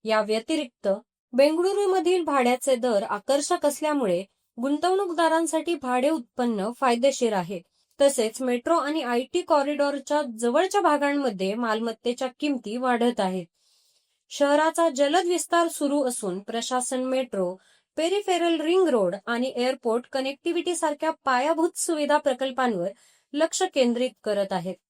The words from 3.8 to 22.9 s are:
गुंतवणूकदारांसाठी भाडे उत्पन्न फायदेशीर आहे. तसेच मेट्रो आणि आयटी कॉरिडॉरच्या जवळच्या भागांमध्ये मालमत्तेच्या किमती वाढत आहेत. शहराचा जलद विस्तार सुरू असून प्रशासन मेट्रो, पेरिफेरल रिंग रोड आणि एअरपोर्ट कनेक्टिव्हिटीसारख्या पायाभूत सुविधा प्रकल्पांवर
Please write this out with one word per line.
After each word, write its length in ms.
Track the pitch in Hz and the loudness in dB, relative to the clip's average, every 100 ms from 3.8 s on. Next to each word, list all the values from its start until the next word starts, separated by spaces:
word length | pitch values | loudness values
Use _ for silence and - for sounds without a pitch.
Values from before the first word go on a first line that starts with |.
| 302 294 220 175 196 _ _ - | -2 0 0 0 -4 _ _ -6
गुंतवणूकदारांसाठी 1160 | 262 294 339 381 392 320 330 320 330 320 311 | -2 0 2 0 0 0 2 2 0 -2 -2
भाडे 340 | 339 254 247 285 | -4 -2 0 0
उत्पन्न 600 | 320 - - 247 214 196 240 | 0 -4 -4 -2 -2 -4 0
फायदेशीर 520 | 262 240 269 262 233 | 0 4 2 2 0
आहे. 280 | 202 170 185 _ _ _ _ | 0 -4 -10 _ _ _ _
तसेच 400 | 277 262 220 226 | 2 4 -2 -2
मेट्रो 340 | 254 240 320 330 | -4 -2 2 0
आणि 260 | 277 320 | 0 -4
आयटी 380 | 247 240 254 349 | -2 -2 -2 -6
कॉरिडॉरच्या 840 | 349 302 277 294 285 285 277 294 277 220 | 2 2 2 0 -2 -2 -2 -2 -2 -2
जवळच्या 420 | 240 277 370 403 | 0 2 2 2
भागांमध्ये 760 | 349 294 285 285 269 190 190 | 2 2 0 0 -2 -2 -4
मालमत्तेच्या 760 | 214 233 220 226 226 240 247 262 - | -2 -2 -2 -4 -4 -6 -4 -6 -4
किमती 360 | 294 262 202 240 | -4 -2 -4 -4
वाढत 440 | 254 240 240 233 | 0 2 0 0
आहेत. 260 | 190 185 170 _ _ _ _ _ _ _ _ | -2 -2 -8 _ _ _ _ _ _ _ _
शहराचा 580 | - 285 294 320 320 330 | -2 2 4 2 2 0
जलद 380 | 262 285 339 349 | 2 2 2 2
विस्तार 420 | 349 - 339 330 | -2 0 0 0
सुरू 340 | - 285 285 | 0 0 0
असून 340 | 247 240 202 185 | 0 -4 -6 -6
प्रशासन 640 | 202 233 240 254 247 254 | -6 -6 -2 -2 -2 -4
मेट्रो, 500 | 254 262 254 202 180 190 _ _ _ - | -2 -2 -2 -4 -4 -4 _ _ _ -4
पेरिफेरल 640 | 330 403 403 349 339 330 | 0 0 0 0 2 0
रिंग 280 | 311 370 349 | 2 2 4
रोड 260 | 247 180 196 - | 2 0 -2 -4
आणि 260 | 233 262 - | -2 -2 -2
एअरपोर्ट 500 | 247 262 240 233 - | -2 -2 -2 -2 -2
कनेक्टिव्हिटीसारख्या 1000 | 269 269 277 339 339 330 339 320 294 320 320 | -6 -6 -4 -4 -2 -4 -2 -2 -2 -4 -4
पायाभूत 540 | - 247 285 320 349 - | -2 0 0 0 0 -2
सुविधा 400 | - 311 294 294 | -4 -2 2 2
प्रकल्पांवर 680 | 302 247 269 254 254 196 180 | 2 -2 -4 0 0 0 -4